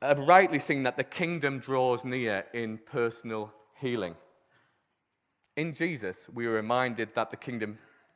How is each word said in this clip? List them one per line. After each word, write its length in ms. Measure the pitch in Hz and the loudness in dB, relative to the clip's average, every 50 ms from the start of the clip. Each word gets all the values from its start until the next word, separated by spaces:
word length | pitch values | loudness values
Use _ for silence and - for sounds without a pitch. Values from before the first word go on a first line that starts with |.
have 160 | - 143 143 143 | 2 2 2 4
rightly 400 | 135 151 180 190 196 175 165 139 | 8 8 10 10 10 8 2 0
seen 240 | - - 151 139 | 0 -2 -2 0
that 140 | 131 123 - | 0 0 0
the 80 | - 127 | -2 -4
kingdom 560 | - - - 175 165 170 165 143 139 135 131 | -4 -4 -4 -4 -4 -2 -2 -2 -2 -2 -2
draws 440 | - - 135 131 127 127 123 117 - | -4 -2 0 2 4 2 2 0 -2
near 400 | 131 127 131 123 110 101 95 95 - | -4 -4 -2 0 0 0 -2 -4 -6
in 260 | - 117 117 110 110 110 | -6 -6 -6 -6 -6 -10
personal 760 | - - - 135 117 117 113 - - 117 113 107 104 107 - - - _ _ | -12 -8 -4 -2 -2 -2 -2 -6 -10 -8 -6 -6 -8 -8 -12 -20 -20 _ _
healing. 400 | - 139 127 120 113 95 87 85 - - - _ _ _ _ _ _ _ _ _ _ _ _ _ _ _ _ _ _ _ _ _ _ _ _ - | -8 -4 -4 -2 -2 -2 -4 -6 -10 -20 -20 _ _ _ _ _ _ _ _ _ _ _ _ _ _ _ _ _ _ _ _ _ _ _ _ -6
In 200 | 147 156 170 147 | -4 -4 -4 -2
Jesus, 540 | - 165 180 165 123 104 92 92 - - - | -2 -2 -2 -2 -4 -6 -6 -8 -8 -12 -12
we 180 | - 120 117 | -8 -4 -2
are 60 | 117 | 0
reminded 640 | 113 110 107 110 120 127 127 123 113 110 113 107 - | 0 0 0 2 2 2 2 0 -2 -4 -4 -4 -2
that 160 | 120 110 - | -4 -4 -4
the 60 | - | -6
kingdom 420 | - - 135 120 113 107 104 107 - - - _ _ _ _ - | -12 -10 -8 -8 -6 -6 -8 -8 -12 -18 -20 _ _ _ _ -8